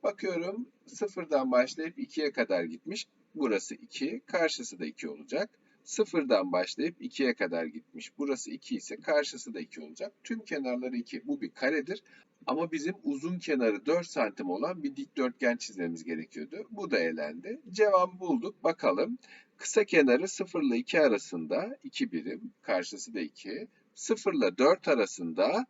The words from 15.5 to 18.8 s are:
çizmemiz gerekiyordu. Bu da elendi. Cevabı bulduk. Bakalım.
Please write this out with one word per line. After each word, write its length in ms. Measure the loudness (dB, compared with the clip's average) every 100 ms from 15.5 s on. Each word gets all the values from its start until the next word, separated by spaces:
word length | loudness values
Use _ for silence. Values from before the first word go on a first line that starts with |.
| 0
çizmemiz 460 | -6 -6 -4 -4
gerekiyordu. 640 | -6 -6 -6 -10 -12 -10 -12
Bu 200 | -8 -2
da 80 | 0
elendi. 640 | 0 -2 -6 -8 -10 -10 -10
Cevabı 480 | 4 6 6 4 -2
bulduk. 440 | 0 0 0 -2
Bakalım. 540 | 0 2